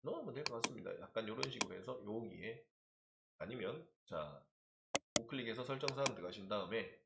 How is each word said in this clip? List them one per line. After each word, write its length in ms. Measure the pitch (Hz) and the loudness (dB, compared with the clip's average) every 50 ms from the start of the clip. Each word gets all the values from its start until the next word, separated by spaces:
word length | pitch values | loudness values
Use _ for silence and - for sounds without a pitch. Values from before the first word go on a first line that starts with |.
넣으면 320 | - 151 247 339 277 160 120 | -2 -2 -2 -2 -2 -4 -4
될 100 | 135 151 | 0 0
것 160 | - 120 117 | 0 0 0
같습니다. 360 | 113 - 113 110 90 92 90 87 | -2 -2 -2 -6 -6 -6 -6 -6
약간 260 | - - - 113 113 104 | -8 -4 -4 -2 -2 -2
요런 220 | 110 123 135 135 | -2 -2 -2 -2
식으로 240 | - - - - 92 | 0 0 0 -2 -2
해서 280 | 92 98 123 127 - 101 | -8 -6 -6 -8 -6 -4
여기에, 600 | 104 110 113 113 98 90 82 85 110 117 - - _ _ _ _ _ _ _ _ _ _ _ _ _ _ _ | -4 -4 -2 -4 -6 -8 -6 -6 -6 -6 -8 -12 _ _ _ _ _ _ _ _ _ _ _ _ _ _ _
아니면, 500 | 78 95 127 123 92 98 143 165 - - _ _ _ | -6 -6 -4 -2 -2 -2 -2 -4 -8 -14 _ _ _
자, 400 | - - 80 76 73 71 69 - _ _ _ _ _ _ _ _ _ - - _ _ _ - | -4 -2 -2 -2 -2 -6 -12 -16 _ _ _ _ _ _ _ _ _ 6 6 _ _ _ 4
우클릭해서 440 | - - 143 131 120 117 113 123 123 | 4 4 -2 0 0 0 0 -2 0
설정 240 | 127 135 131 151 139 131 | 0 0 2 2 2 4
사항 100 | 135 139 131 107 | 6 4 4 4
들어가신 340 | - 85 90 90 104 95 95 | 2 -4 -4 -4 -6 -2 0
다음에 500 | 104 104 95 87 107 113 98 151 - - _ | 0 0 2 2 0 0 0 -2 -8 -16 _